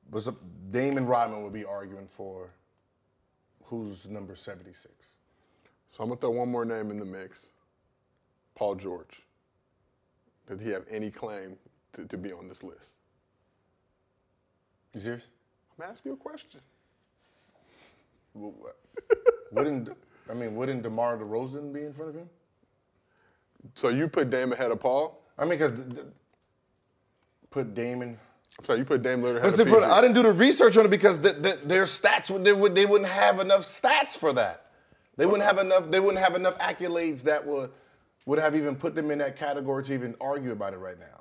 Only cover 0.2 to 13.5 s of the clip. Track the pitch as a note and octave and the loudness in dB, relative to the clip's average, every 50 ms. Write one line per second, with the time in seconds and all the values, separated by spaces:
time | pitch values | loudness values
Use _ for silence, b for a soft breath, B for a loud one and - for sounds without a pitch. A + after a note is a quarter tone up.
0.2 | G#2+ B2 A2 - - F2+ E2+ - F2+ F#2+ G2 B2 C3 C#3 C#3 C3+ B2+ A#2+ B2 A#2+ | -8 -8 -10 -12 -18 -20 -20 -20 -16 -6 -4 -2 0 0 0 -2 0 2 2 2
1.2 | A#2 A2+ G#2+ G#2+ G#2 G2+ G2+ A2 G#2 G2 G2+ G2+ G2 F#2+ F#2+ G2 G2 F#2+ _ _ | 2 -2 -4 -10 -12 -10 -12 -12 -10 -10 -10 -10 -12 -14 -16 -18 -18 -20 _ _
2.2 | A2 F#2+ F#2+ F#2 F#2 F2+ F2+ _ _ _ _ _ _ _ _ _ _ _ _ _ | -16 -14 -14 -16 -18 -20 _ _ _ _ _ _ _ _ _ _ _ _ _ _
3.2 | _ _ _ _ _ _ _ _ _ _ A#2+ A#2 A2 G#2 G2 F2+ F#2 G2 G#2 G#2 | _ _ _ _ _ _ _ _ _ _ -12 -10 -10 -12 -14 -16 -18 -16 -16 -16
4.2 | G2 F#2 F#2+ F2 - - G2+ F2+ F2+ F2+ F2 - - _ _ _ _ _ _ _ | -14 -16 -18 -20 -18 -18 -18 -18 -20 -20 -20 -20 -20 _ _ _ _ _ _ _
5.2 | _ _ _ _ _ _ _ _ _ _ _ _ _ _ _ - A2 A2+ B2 A#2+ | _ _ _ _ _ _ _ _ _ _ _ _ _ _ _ -10 -8 -8 -6 -4
6.2 | - B2+ A#2 B2 B2 B2 B2 A#2+ A#2 A2+ A2+ A2+ G#2+ G#2+ G#2 G#2 G#2 F#2+ F#2+ F#2+ | -4 -4 -2 -2 -4 -4 -4 -4 -4 -4 -6 -6 -6 -8 -10 -10 -12 -12 -12 -14
7.2 | F#2+ F#2+ - - - _ _ _ _ _ _ _ _ _ _ _ _ _ _ _ | -16 -18 -20 -20 -20 _ _ _ _ _ _ _ _ _ _ _ _ _ _ _
8.2 | _ _ _ _ _ _ _ - G#2+ G#2 G2 F#2 G2 F#2+ F2+ F2 E2 _ - - | _ _ _ _ _ _ _ -6 -4 -4 -4 -6 -10 -12 -12 -12 -16 _ -20 -20
9.2 | _ _ _ _ _ _ _ _ _ _ _ _ _ _ _ _ _ _ _ _ | _ _ _ _ _ _ _ _ _ _ _ _ _ _ _ _ _ _ _ _
10.2 | _ _ _ _ _ _ G2+ F#2+ G#2+ A2+ G2+ F#2+ - - A2 G#2+ G#2+ G#2+ G2+ - | _ _ _ _ _ _ -14 -12 -8 -8 -8 -8 -8 -10 -10 -10 -10 -10 -10 -12
11.2 | - A2+ G#2+ G2+ F#2+ F#2+ F#2 _ _ _ _ _ _ _ _ - E2+ - - F#2+ | -12 -12 -12 -12 -14 -16 -18 _ _ _ _ _ _ _ _ -18 -16 -14 -14 -12
12.2 | F2+ G2+ F#2 F2 F2+ F#2 F#2 - - F#2 E2 _ _ _ _ _ _ _ _ _ | -12 -12 -14 -16 -18 -20 -20 -20 -20 -20 -20 _ _ _ _ _ _ _ _ _
13.2 | _ _ _ _ _ _ | _ _ _ _ _ _